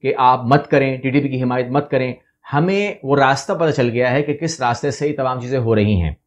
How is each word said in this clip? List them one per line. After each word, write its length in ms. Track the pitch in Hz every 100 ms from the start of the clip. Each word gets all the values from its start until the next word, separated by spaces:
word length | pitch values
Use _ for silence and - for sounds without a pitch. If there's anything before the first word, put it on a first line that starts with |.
कि 100 | 135
आप 300 | 135 127 127 120
मत 220 | 143 -
करें, 280 | 147 135 131
टीटीपी 300 | 135 135 135
की 80 | 131
हिमायत 300 | 127 123 123
मत 160 | 135 147
करें। 240 | 135 127 120 _ _ -
हमें 480 | 143 175 196 208 - 135
वो 100 | 139
रास्ता 380 | 135 139 -
पता 180 | 185 165
चल 180 | 147 120
गया 200 | 117 127
है 140 | 127
कि 100 | 147
किस 280 | 147 165 -
रास्ते 300 | 123 120 143
से 160 | 123 147
ये 60 |
तमाम 280 | 147 131 127
चीज़ें 180 | 123 131
हो 140 | 117
रही 260 | 110 104 101
हैं। 180 | 85 73